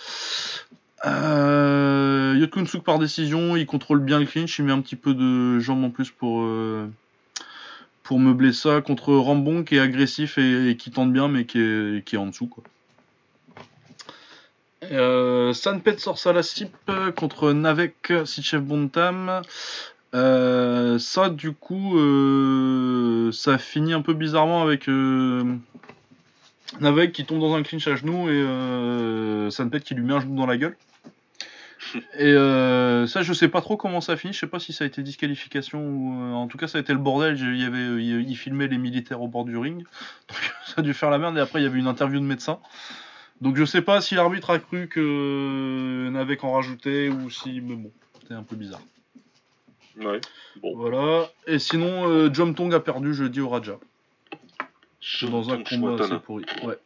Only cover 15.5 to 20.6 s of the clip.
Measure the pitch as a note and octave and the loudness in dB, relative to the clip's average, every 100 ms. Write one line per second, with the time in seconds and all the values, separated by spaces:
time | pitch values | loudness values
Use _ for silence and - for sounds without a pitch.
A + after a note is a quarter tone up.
15.5 | A#2+ G3 G3 G#3+ G#3 G3+ - F#3 F3 E3 | 2 -2 0 2 0 -2 -2 2 2 2
16.5 | - G3+ - - F#3+ F#3+ F3 D3+ - D3+ | -4 -10 -12 -6 -2 -2 -2 -4 0 2
17.5 | D3 D#3 D#3 E3+ - - F3 D#3 - C#3+ | 4 2 2 0 -2 0 0 0 -6 -2
18.5 | D3+ C#3 D3 C#3+ E3 F3 F#3 F#3 F#3 F3 | -2 0 0 0 0 0 0 -4 -6 -6
19.5 | - - - - - _ B2 C3 C3 B2+ | -14 -12 -12 -14 -20 _ 2 4 4 4
20.5 | B2 | 2